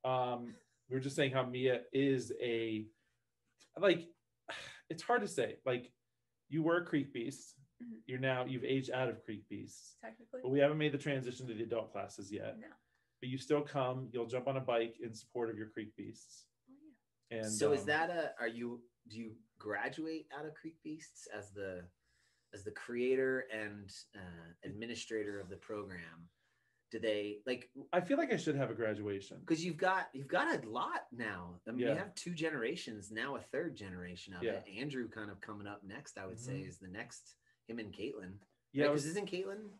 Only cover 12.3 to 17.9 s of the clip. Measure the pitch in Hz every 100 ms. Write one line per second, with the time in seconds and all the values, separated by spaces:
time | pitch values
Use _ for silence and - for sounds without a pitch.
12.3 | 101 107 110 - - _ _ _ _ 131
13.3 | 131 - 147 147 147 127 127 123 120 113
14.3 | 127 127 135 123 117 113 - 117 113 -
15.3 | 123 113 104 110 113 107 - 107 110 -
16.3 | - - _ _ 269 311 269 _ _ _
17.3 | 117 110 107 143 143 -